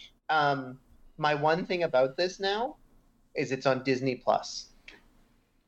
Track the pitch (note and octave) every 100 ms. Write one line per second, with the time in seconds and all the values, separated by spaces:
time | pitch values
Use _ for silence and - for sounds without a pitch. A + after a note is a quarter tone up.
0 | - _ - D#3 D3 C3+ C3 C3 _ -
1 | - - D#3 D3 D3+ E3 - F3+ E3 C3
2 | C3+ C3+ F3+ F#3 G3 G#3 B3+ - _ -
3 | _ _ _ - B2+ C3+ C#3 B2+ C3 B2+
4 | C3 B2 - G#2+ - - - - - -
5 | _ _ _ _ _ _